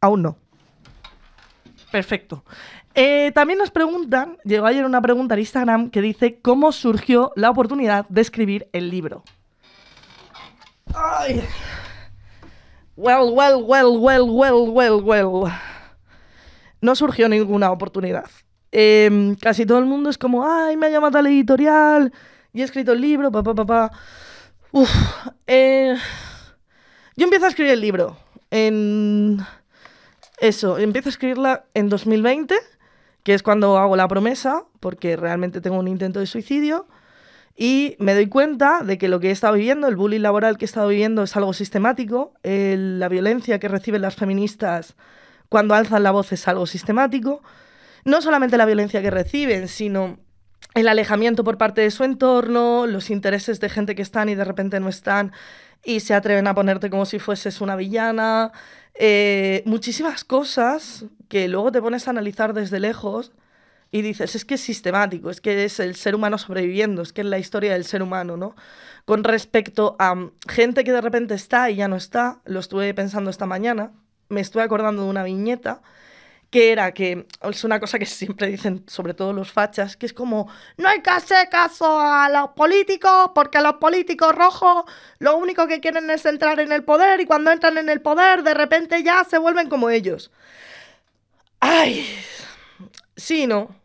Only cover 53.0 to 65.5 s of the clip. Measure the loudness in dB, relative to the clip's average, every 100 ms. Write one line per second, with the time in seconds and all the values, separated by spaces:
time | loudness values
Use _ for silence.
53 | -6 -4 -2 -4 -4 -6 -4 -4 -6 -6
54 | -6 -4 -2 -2 -4 -4 -4 -4 -6 -8
55 | -4 -2 -2 -8 -20 -20 -20 _ -6 -6
56 | 0 0 2 0 0 0 0 0 -4 -4
57 | -4 -6 -6 -6 -6 -8 -8 -6 -6 -4
58 | -4 -2 -2 -2 -2 -8 -20 -20 _ 0
59 | 2 4 2 2 0 -2 -2 -4 -4 -6
60 | -6 -6 -2 -2 0 -2 -2 -2 -8 -20
61 | -20 _ _ -4 -2 0 0 0 -2 -6
62 | -6 -6 -6 -4 -4 -4 -6 -4 -4 -6
63 | -8 -8 -12 _ _ _ _ _ _ -6
64 | -4 -6 -8 -8 -6 -8 -6 -8 -4 -2
65 | -2 -4 -12 -10 -6